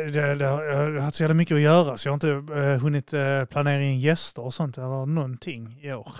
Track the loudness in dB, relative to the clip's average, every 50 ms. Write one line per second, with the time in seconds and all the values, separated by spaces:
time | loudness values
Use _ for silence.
0 | -2 -2 -2 0 0 0 0 0 0 0 0 -2 -2 -2 0 0 0 0 0 -2
1 | -2 -2 0 0 2 2 4 4 4 4 4 4 6 6 6 6 6 4 0 -4
2 | -2 -2 -2 0 0 0 0 -2 -4 -6 -4 0 2 2 2 2 2 2 0 0
3 | -2 -2 -2 -2 0 0 0 0 -2 -2 -2 0 0 2 2 2 2 0 0 2
4 | 2 2 2 2 -2 -6 -8 -10 -10 -8 -4 -4 -4 -4 -4 -6 -8 -6 -6 -4
5 | -2 -2 -2 -2 -2 -4 -6 -8 -8 -10 -10 -10 -12 -14 -16 -14 -10 -10 -10 -10
6 | -10 -14 -14 -10